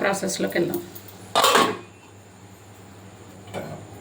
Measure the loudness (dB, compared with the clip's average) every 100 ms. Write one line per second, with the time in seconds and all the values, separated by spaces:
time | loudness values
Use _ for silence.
0 | 2 0 -2 -2 -2 0 0 -2 -6 -14
1 | -18 -18 -2 4 6 6 4 0 -10 -20
2 | -20 -20 -20 -20 -20 -20 -20 -20 -20 -20
3 | -20 -20 -20 -18 -12 -10 -8 -10 -14 -16